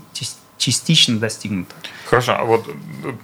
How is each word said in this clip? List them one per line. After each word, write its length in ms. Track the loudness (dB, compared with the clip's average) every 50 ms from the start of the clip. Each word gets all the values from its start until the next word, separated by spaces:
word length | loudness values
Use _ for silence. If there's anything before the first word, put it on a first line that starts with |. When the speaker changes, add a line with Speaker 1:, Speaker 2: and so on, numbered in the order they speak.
| -10 -14
Speaker 1:
част-, 260 | -12 -10 -10 -10 -12 -14 -20 _ _ -4
частично 600 | -2 0 0 -2 2 4 4 4 4 4 2 0
достигнута. 560 | -2 -2 -4 -6 -6 -6 -4 -4 -6 -8 -12 -18 -18 -18 -16 -10 0
Speaker 2:
Хорошо, 300 | 4 4 4 4 4 0
а 80 | 2 2
вот, 240 | 2 2 2 2 -2
э, 440 | -12 -14 -12 -14 -14 -10 -10 -10 -10 -10